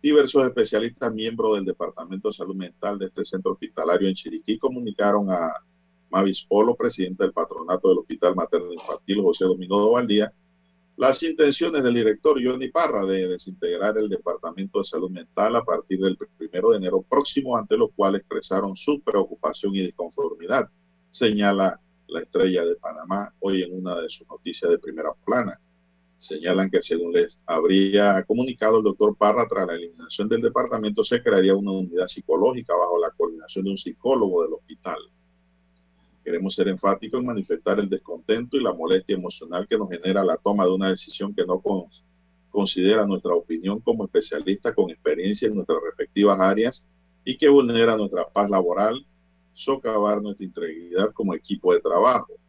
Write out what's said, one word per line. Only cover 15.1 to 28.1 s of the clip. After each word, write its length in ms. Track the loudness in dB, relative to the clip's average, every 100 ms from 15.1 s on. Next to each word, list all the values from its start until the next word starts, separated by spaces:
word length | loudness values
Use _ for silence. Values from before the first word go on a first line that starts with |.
Mental 460 | -8 -10 -2 0 0
a 80 |
partir 340 | 0 -4 -4 -2
del 180 | 0 -2 -10 _
primero 340 | -8 0 2
de 60 | 2
enero 240 | 2 -2 0
próximo, 480 | 0 0 -4 -2 -4
ante 200 | 0 0
lo 120 | 0
cual 260 | 2 0 0
expresaron 600 | -4 -8 -2 -2 -2 -4
su 240 | -4 -2
preocupación 760 | 0 0 -2 -4 -6 -4 -4 -2
y 40 |
disconformidad, 880 | -4 -6 -10 -4 -6 -6 -2 -2 -2 _ _ _ _
señala 720 | -2 0 2 2 4 0 0 _ _ -12
La 120 | -10
Estrella 440 | -4 0 2 2 0
de 80 | -2
Panamá 560 | -6 -12 -8 -6 -6 _
hoy 220 | -2 -2
en 120 | -2 -8
una 200 | -6 -6
de 100 | -8
sus 180 | -12 -18
noticias 420 | -14 -12 -4 0
de 80 | 0
primera 320 | -2 -8 -8 -6
plana. 340 | -2 -2 -2 -10 _ _ _ _ _ _
Señalan 540 | -12 -6 0 0 2
que 120 | 0
según 300 | 0 -2 0
les 260 | 2 0 _ -4
habría 760 | 0 4 4 4 4 4